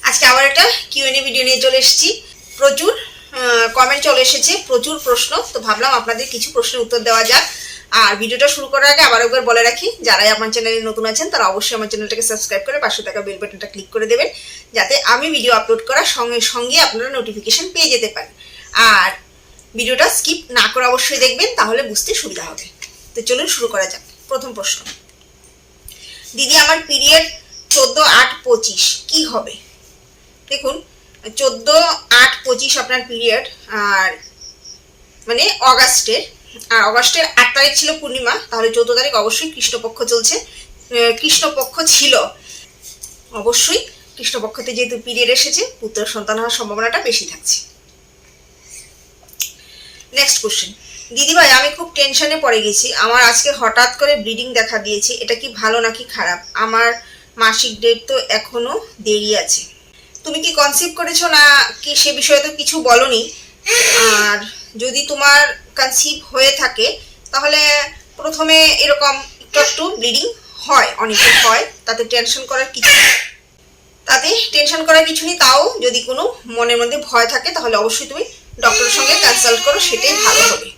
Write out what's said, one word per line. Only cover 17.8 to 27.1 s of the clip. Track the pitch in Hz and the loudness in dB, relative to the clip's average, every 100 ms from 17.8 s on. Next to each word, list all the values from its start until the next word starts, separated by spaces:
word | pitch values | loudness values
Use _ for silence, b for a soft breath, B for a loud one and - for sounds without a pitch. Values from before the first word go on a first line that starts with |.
| 311 | 0
যেতে | 247 214 | 0 -2
পারেন। | - - _ B B B | -8 -14 _ B B B
আর | - 226 202 185 190 _ _ _ - _ 226 | 2 4 6 2 -2 _ _ _ -20 _ -8
ভিডিওটা | 240 254 359 | -4 2 2
স্কিপ | - - 330 - | 2 -2 -4 -4
না | 247 208 | 0 0
করে | 262 247 | 2 2
অবশ্যই | 247 - 277 | 2 0 0
দেখবেন, | 262 247 427 480 | 0 2 -2 0
তাহলে | 220 233 | 0 0
বুঝতে | 247 208 - | -2 -4 -4
সুবিধা | - - 175 | -4 -6 -10
হবে। | 160 - - _ - - - | -12 -14 -18 _ -20 -20 -14
তো | - | -8
চলুন | 226 247 339 | -4 -2 -2
শুরু | - 233 | -4 -4
করা | 202 185 | -2 -4
যাক। | - - - - | -6 -18 -20 -8
প্রথম | 254 247 | -8 -8
প্রশ্ন, | 214 196 - - - _ _ _ _ _ _ _ _ - B B B B 233 | -10 -8 -8 -10 -20 _ _ _ _ _ _ _ _ -20 B B B B -6
"দিদি, | 269 311 | 2 2
আমার | 294 320 311 | 4 2 0
পিরিয়ড | 285 285 | -2 4